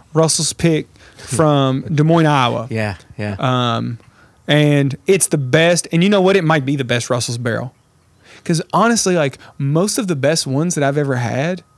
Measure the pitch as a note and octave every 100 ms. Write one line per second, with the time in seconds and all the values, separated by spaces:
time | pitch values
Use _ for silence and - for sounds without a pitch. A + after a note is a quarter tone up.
0 | _ D#3 D#3+ - D3+ - E3 D#3 - -
1 | - - - A#2+ D#3 C#3+ C3+ C3+ - D3
2 | D#3 E3 D#3 C#3+ B2 A#2 A2+ A2 G#2 F#2+
3 | - - G#2 G2+ C3+ B2+ A#2+ A#2 A#2+ A#2
4 | - _ _ _ - D3 D3 C#3+ C#3 C3+
5 | - F#3+ - D#3+ B2+ C#3+ E3+ E3+ - E3
6 | G3 G#3 F#3 G3 D#3 D#3 C3 C#3+ A#2+ A#2+
7 | - A#2+ A#2+ A#2 A#2+ G#2+ B2+ _ _ _
8 | _ _ _ - - D#3+ - E3 A3+ A3+
9 | F#3+ F3 C#3+ - - - C#3 D#3 G#3 -
10 | F#3+ C#3+ C3+ D#3+ C#3 C3+ F3 D#3 C#3 C#3+
11 | C#3 B2 A2+ B2 D#3+ F#3 _